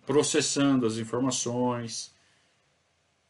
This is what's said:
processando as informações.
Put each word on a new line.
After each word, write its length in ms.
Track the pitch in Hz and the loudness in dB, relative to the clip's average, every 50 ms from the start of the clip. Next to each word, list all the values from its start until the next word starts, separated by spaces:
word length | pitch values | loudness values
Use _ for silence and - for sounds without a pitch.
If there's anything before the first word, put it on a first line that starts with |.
| - | -4
processando 800 | - 131 147 135 - - 156 139 - - 147 139 139 135 127 120 | 0 2 2 2 2 2 0 0 0 0 2 4 4 4 4 2
as 120 | 110 110 | 0 -2
informações. 1160 | 113 113 113 - 123 131 131 123 - - 123 120 123 123 123 120 120 117 113 - - - - _ _ _ _ _ _ _ _ _ _ _ _ _ _ _ _ _ _ _ _ _ _ _ _ | -2 -6 -4 -4 -2 -2 -2 -2 -2 -4 -4 -2 0 0 0 -2 -4 -6 -8 -10 -10 -12 -14 _ _ _ _ _ _ _ _ _ _ _ _ _ _ _ _ _ _ _ _ _ _ _ _